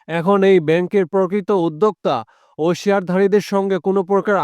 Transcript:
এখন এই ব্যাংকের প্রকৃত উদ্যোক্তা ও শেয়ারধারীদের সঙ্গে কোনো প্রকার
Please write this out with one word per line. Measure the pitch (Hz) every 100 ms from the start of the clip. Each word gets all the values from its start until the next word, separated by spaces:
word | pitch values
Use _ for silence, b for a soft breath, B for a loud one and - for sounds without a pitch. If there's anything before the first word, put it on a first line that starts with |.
| -
এখন | 170 170 202
এই | 196 185
ব্যাংকের | 151 165 180 202 175
প্রকৃত | 196 185 208 185 196
উদ্যোক্তা | 170 151 214 180 180 127 113 b b b
ও | 160
শেয়ারধারীদের | 175 202 196 180 185 196 202
সঙ্গে | - 196 196 185
কোনো | 190 196
প্রকার | 180 196 202 190